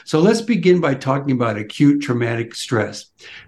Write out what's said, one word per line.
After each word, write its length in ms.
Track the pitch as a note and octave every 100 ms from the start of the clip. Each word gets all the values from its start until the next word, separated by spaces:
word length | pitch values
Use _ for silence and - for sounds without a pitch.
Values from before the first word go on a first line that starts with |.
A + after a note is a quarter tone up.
| -
So 160 | D#3
let's 200 | F#3 A#3
begin 380 | - G3+ F3 F3+
by 140 | D#3+
talking 380 | C3 C3+ C#3 C#3
about 260 | B2 A#2 G#2+
acute 440 | G#2+ - C#3+ C#3+
traumatic 540 | - A#2+ A#2 A#2 A2+ -
stress. 520 | - A#2 G2+ G#2 - _ - -